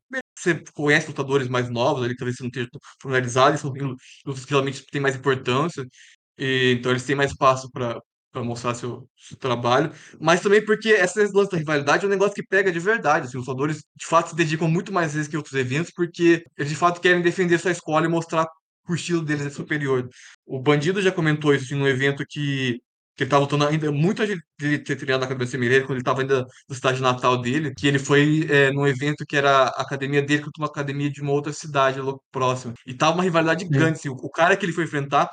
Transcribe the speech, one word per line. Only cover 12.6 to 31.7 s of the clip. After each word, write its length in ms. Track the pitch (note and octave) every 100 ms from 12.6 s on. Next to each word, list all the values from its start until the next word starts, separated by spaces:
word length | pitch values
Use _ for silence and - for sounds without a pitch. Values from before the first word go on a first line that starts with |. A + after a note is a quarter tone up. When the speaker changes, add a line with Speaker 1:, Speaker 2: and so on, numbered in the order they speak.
| G3
Speaker 1:
de 80 | E3+
verdade, 480 | F3+ A3+ D3+ D#3+ C3
assim, 100 | C3
os 80 | B2+
lutadores 380 | C3 D3+ D#3 - -
de 120 | -
fato 240 | E3 E3
se 40 | D#3+
dedicam 320 | D#3 D#3 E3+
muito 240 | D#3+ G#3
mais 220 | F#3+ D#3+
vezes 140 | D3+ D3
que 100 | D#3+
outros 160 | C#3+
eventos, 380 | C3+ A#2+ C#3 F3 -
porque 480 | F3 - E3+ E3 - -
eles 140 | C#3+
de 40 | D#3
fato 240 | F3 F3
querem 220 | F3+ F3+
defender 380 | F3 F3 F3 E3+
sua 100 | F#3
escola 380 | F3 - D#3 E3
e 20 |
mostrar 360 | E3 E3 E3 D#3+
que 460 | - _ _ -
o 40 | E3+
estilo 260 | E3 E3+
deles 240 | D3+ D3+ C#3+
é 60 |
superior. 580 | C#3+ - D#3 C#3+ B2+ B2 - - - -
O 120 | C3+
Bandido 400 | B2+ D3 D3 G3
já 120 | F#3+
comentou 420 | F#3 D#3 D3+ D3+
isso 220 | C#3 B2+ C#3+
em 20 |
um 100 | C#3
evento 380 | B2+ C#3 C#3 D3
que, 520 | D3+ C#3+ C#3 C3 A#2+ _ _ _ -
que 80 |
ele 60 | B2+
tava 140 | C#3+
lutando 240 | C#3 D3 D3
ainda 240 | D#3 D3+
muito 320 | C#3+ E3 G#3+
antes 120 | G#3+ F#3 - -
de 60 | D3
ele 140 | D3
ter 160 | - C3+
treinado 240 | C3+ C3
na 60 | B2+
academia 220 | B2+ B2
semelhante, 380 | C3+ B2 C3 C3
quando 120 | C3
ele 60 |
tava 180 | B2+ C3
ainda 240 | C3+ C3 B2+ - -
no 80 | B2+
estágio 280 | C3+ C3
natal 340 | C3 B2+ C3 B2
dele, 340 | A#2+ C#3+ D3+ -
que 100 | C#3+
ele 120 | C#3
foi, 480 | C#3 C#3+ D3 D#3 D#3
é, 220 | C#3+ C#3
num 160 | C#3 C#3+
evento 380 | B2+ C#3+ D3+ D3+
que 120 | D3
era 280 | C#3 C3+ B2
a 140 | -
academia 400 | C3 C#3 C3+ C#3+
dele 200 | C#3 D3
contra 200 | D3+ D#3
uma 60 | D3
academia 420 | D3+ C#3+ C#3 C#3+
de 100 | C#3+
uma 100 | C#3+
outra 220 | C#3+ D#3
cidade 480 | C#3+ E3